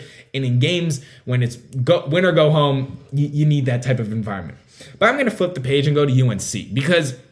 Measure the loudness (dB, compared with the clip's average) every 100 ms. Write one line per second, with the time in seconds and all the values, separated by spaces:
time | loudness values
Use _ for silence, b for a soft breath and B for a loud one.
0 | B B B -6 0 2 2 0 -2 -4
1 | B B -4 -2 -2 -4 -12 -6 0 0
2 | 2 0 2 4 4 4 2 0 -4 -10
3 | -8 -4 -2 0 2 2 0 -2 -2 -2
4 | -2 -4 -6 -8 -10 -16 _ B B B
5 | 0 2 -2 0 -4 -2 -2 0 2 2
6 | 2 4 2 0 -6 -8 -6 -4 2 2
7 | 0 -8 -18